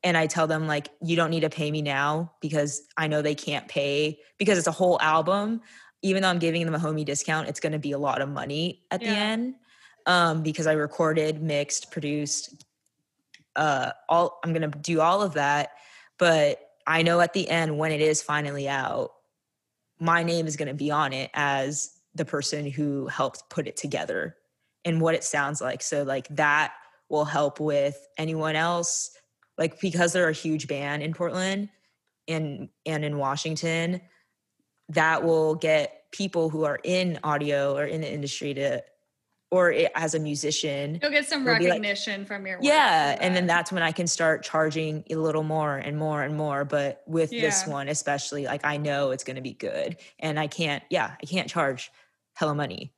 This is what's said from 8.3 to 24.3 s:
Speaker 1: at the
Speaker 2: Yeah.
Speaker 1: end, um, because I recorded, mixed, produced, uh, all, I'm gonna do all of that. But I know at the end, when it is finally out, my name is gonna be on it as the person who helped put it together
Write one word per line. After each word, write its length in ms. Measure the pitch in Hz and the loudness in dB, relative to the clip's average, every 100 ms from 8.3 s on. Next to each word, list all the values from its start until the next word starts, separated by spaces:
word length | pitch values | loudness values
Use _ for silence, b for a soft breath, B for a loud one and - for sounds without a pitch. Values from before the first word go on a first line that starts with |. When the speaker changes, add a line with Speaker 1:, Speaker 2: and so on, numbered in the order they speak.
| 143 139 143 170 185 _ | -4 -4 -4 -4 -6 _
Speaker 1:
at 120 | 185 | -6
the 60 | 220 | -2
Speaker 2:
Yeah. 80 | 208 | 0
Speaker 1:
end, 380 | 208 220 247 262 b b b b - | 0 -2 -4 -6 b b b b 2
um, 380 | 180 170 160 | 4 4 2
because 220 | 156 151 160 | -2 0 2
I 40 | |
recorded, 680 | 156 147 - 160 160 156 156 | 2 0 2 2 4 0 0
mixed, 480 | 156 147 143 - - | -2 -2 -2 -4 -6
produced, 720 | - 147 147 143 - - - - _ _ _ _ _ _ - _ - | -8 -4 -4 -2 -4 -6 -16 -20 _ _ _ _ _ _ -20 _ 0
uh, 340 | 151 135 127 - - | 2 2 -2 -6 2
all, 320 | 165 175 - | 2 2 -2
I'm 100 | 170 | -4
gonna 160 | 165 156 | -2 -2
do 320 | 147 147 165 | -4 -2 2
all 200 | 160 196 | 4 4
of 120 | 202 | 0
that. 380 | 151 143 147 139 B B B B _ | 0 0 2 -2 B B B B _
But 600 | 175 160 147 135 - _ - | 4 6 4 2 -8 _ 0
I 140 | 160 | 2
know 180 | 165 170 | 4 4
at 140 | 170 | 4
the 160 | 196 180 | 2 0
end, 280 | 165 160 151 | 0 0 0
when 140 | 156 | 0
it 80 | 151 | 2
is 220 | 156 151 | 2 2
finally 480 | - 147 147 143 139 | 0 -2 -2 -4 -4
out, 420 | 139 131 - - - _ _ _ _ _ _ _ _ | -2 -2 -2 -6 -8 _ _ _ _ _ _ _ _
my 240 | 165 170 | 2 2
name 240 | 165 170 160 | 2 0 -2
is 80 | 147 | -4
gonna 180 | 147 | -6
be 180 | 143 143 | -4 -2
on 200 | 147 143 | 0 0
it 180 | 131 131 | -2 -6
as 680 | - 143 139 135 151 - _ _ 160 | -2 0 0 -2 -4 -8 _ _ -8
the 80 | 151 | -4
person 400 | 147 139 151 147 | -2 -4 -4 -6
who 380 | 135 147 139 131 | -2 -2 -2 -4
helped 420 | - 135 - - | -2 -2 -4 -10
put 180 | - 135 | -6 -6
it 80 | - | -6
together 600 | 143 139 78 87 73 | -6 -4 -4 -4 -4